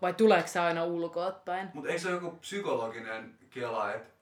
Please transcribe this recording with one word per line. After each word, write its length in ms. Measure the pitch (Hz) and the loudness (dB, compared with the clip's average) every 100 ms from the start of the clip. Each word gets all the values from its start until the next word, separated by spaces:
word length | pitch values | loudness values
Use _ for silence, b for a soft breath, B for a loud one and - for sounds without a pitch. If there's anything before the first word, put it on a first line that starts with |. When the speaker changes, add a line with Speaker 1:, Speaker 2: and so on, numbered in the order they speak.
Speaker 1:
Vai 120 | 180 | -2
tuleeks 380 | 175 220 185 165 | 6 8 8 6
se 80 | 180 | 0
aina 240 | 170 170 | 2 2
ulkoapäin? 840 | 170 170 170 165 180 185 - 180 190 | 0 0 -2 -2 -4 -6 -6 -6 -6
Speaker 2:
Mut 120 | 147 - | -6 -4
eikö 120 | 170 | -2
se 100 | 180 | -2
ole 60 | |
joku 160 | 180 175 | -4 -4
psykologinen 1040 | - - 202 - 120 113 113 113 113 - - - | -10 -8 -6 -2 0 -2 -6 -8 -10 -10 -18 -16
kela, 420 | 127 120 113 - | -8 -4 -2 -2
että 200 | 107 - _ | -4 -10 _